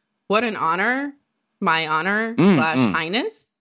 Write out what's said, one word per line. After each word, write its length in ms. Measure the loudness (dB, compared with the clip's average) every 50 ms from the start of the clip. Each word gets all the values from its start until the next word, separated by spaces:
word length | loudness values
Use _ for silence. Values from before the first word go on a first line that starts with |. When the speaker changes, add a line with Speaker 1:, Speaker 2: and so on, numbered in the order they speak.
| _ _ _ _ _ -2
Speaker 1:
What 160 | -2 0 0
an 120 | -2 -4
honor. 560 | -2 -2 -2 0 0 0 -2 -2 -2 -4 -8 -10 _ _ _ _ _ _ _ _ -4
My 260 | -2 0 0 0 0
honor 480 | 0 -2 0 0 0 -2 -2 -2 -2 0
Speaker 2:
Mm, 220 | 2 4 4 4
Speaker 1:
slash 220 | 4 2 2 2 2
Speaker 2:
mm. 140 | 2 2
Speaker 1:
highness. 580 | 0 -2 -2 -2 -2 -4 -4 -4 -8 -12 -20 _ _ _